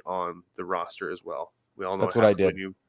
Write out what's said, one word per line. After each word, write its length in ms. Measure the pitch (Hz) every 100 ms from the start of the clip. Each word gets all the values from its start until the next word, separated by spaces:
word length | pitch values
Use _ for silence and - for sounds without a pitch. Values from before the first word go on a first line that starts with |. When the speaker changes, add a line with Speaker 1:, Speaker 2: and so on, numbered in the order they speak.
| -
Speaker 1:
on 380 | 92 87 87 - -
the 80 |
roster 480 | 90 92 85 - 92
as 140 | 87 -
well. 260 | 71 85 _ _ -
We 80 |
all 140 | 92 95
know 80 | 92
Speaker 2:
That's 100 | 104
what 80 |
I 60 | 110
Speaker 1:
happens 80 | 95
Speaker 2:
did. 80 | 95
Speaker 1:
when 40 | 92
you 180 | 95 95